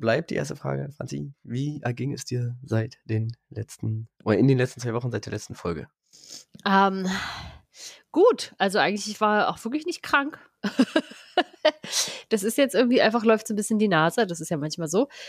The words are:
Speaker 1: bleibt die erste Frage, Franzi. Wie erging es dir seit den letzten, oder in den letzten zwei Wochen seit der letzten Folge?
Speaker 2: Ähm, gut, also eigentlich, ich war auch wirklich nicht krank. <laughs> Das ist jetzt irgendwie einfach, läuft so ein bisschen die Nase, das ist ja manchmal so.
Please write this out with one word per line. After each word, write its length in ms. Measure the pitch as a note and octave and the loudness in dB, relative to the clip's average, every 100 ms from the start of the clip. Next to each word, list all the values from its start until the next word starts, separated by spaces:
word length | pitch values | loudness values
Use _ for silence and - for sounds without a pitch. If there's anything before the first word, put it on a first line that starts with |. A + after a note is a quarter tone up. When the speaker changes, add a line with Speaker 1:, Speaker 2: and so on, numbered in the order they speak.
Speaker 1:
bleibt 300 | A2+ B2 E3 | 0 0 0
die 60 | - | -4
erste 200 | C#3+ C#3+ | -4 -6
Frage, 320 | C#3 C3+ C#3 C#3 | -6 -6 -6 -10
Franzi. 380 | C3 C#3+ C#3+ C#3 | -10 -8 -10 -14
Wie 400 | - A#2+ C#3+ D3+ | -8 -6 -4 -4
erging 320 | B2 A#2+ B2+ | -6 -4 -4
es 100 | C#3 | -6
dir 320 | - B2 A#2+ B2 | -6 -4 -4 -8
seit 320 | C3 A2+ A2 - | -2 -2 -2 -8
den 320 | - A2 A2 A#2 _ | -4 -2 -2 -8 _
letzten, 580 | G#2+ G#2+ - A2 A2 A2+ _ | -12 -12 -8 -6 -6 -8 _
oder 140 | - G2+ | 0 4
in 100 | C3 | 6
den 80 | C3 | 4
letzten 240 | B2 - | 2 -2
zwei 140 | A#2+ | -6
Wochen 160 | A2+ A#2+ | -4 -4
seit 160 | A2+ A2 | -6 -6
der 80 | |
letzten 200 | A2 - | -10 -10
Folge? 340 | - - - - _ _ _ - - - - G3+ | -8 -6 -6 -10 _ _ _ -20 -20 -20 -8 0
Speaker 2:
Ähm, 400 | G3 G3 F#3+ F#3 F#3+ - - - - _ - - - _ | 4 4 2 -4 -4 -6 -10 -14 -18 _ -20 -20 -20 _
gut, 440 | D4 A4+ C#4 - _ | 4 6 4 -4 _
also 200 | G3 G3 | 0 2
eigentlich, 300 | D3+ G#3 G#3 | 2 0 -6
ich 120 | G#3 | 0
war 280 | G#3+ G#3 - | 2 4 2
auch 120 | - | -2
wirklich 200 | A3+ D4 E4+ | -6 -6 -6
nicht 160 | E4+ | -8
krank. 360 | - D4 C#4+ - - _ | 0 0 0 -8 -20 _
<laughs> 40 | G3+ - - D#4+ - - - - - - - - - - - - - | -6 0 2 2 -2 -14 -4 -2 -2 0 0 0 -6 -4 -4 -8 -4
Das 120 | A3 | -2
ist 160 | G3 A3+ | 0 2
jetzt 160 | C#4 | 2
irgendwie 260 | - B3 B3+ | 4 4 6
einfach, 220 | A3 A#3 | 4 4
läuft 220 | A3 A3 - | 4 4 2
so 80 | |
ein 20 | G#3 | -4
bisschen 220 | G#3 G#3+ | 0 2
die 100 | G#3+ | 4
Nase, 380 | E3 D#3+ - G#3 | 4 4 2 -2
das 140 | E3 | -2
ist 80 | D#3+ | -4
ja 60 | D#3+ | -4
manchmal 320 | D3+ E3 D#3+ | -4 -6 -2
so. 200 | F3 C#4 - | 0 -2 -6